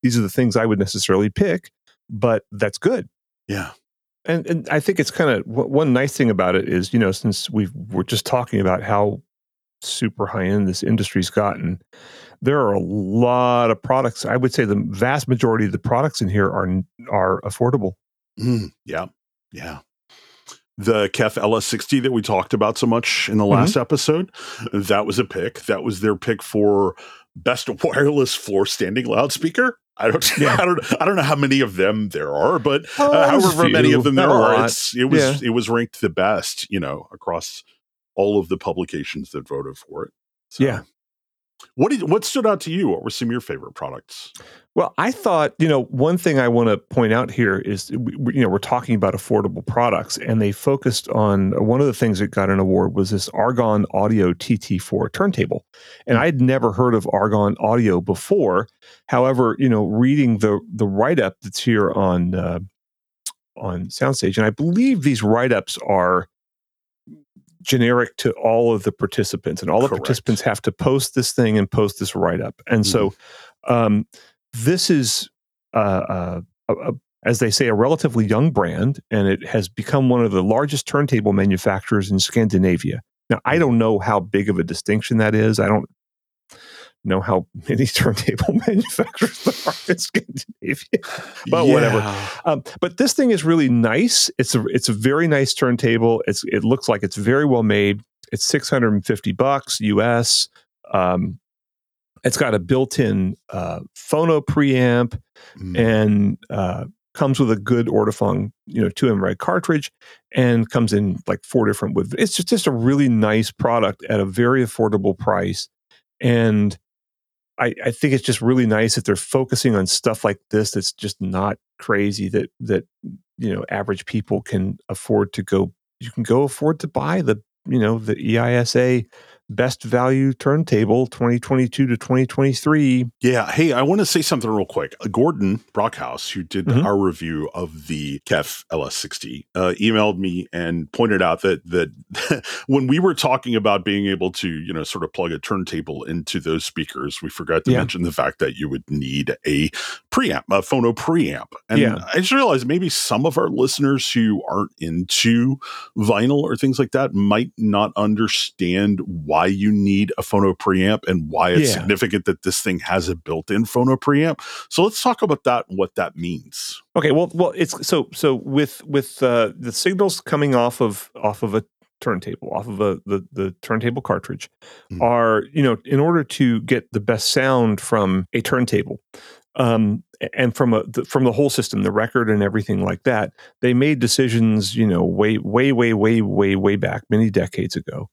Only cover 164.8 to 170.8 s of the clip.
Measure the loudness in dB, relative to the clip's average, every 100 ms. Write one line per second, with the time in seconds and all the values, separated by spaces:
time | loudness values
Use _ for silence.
164.8 | 0 2 -2 0 0 0 0 0 -2 -4
165.8 | -4 -2 -6 -6 -8 -8 -12 -14 -12 -14
166.8 | _ -2 2 2 0 0 -2 0 -4 -4
167.8 | -2 -2 -2 -2 0 0 0 0 0 -4
168.8 | -4 -2 -2 -2 2 2 0 -2 -8 -2
169.8 | -2 2 0 -2 -4 0 2 2 2 0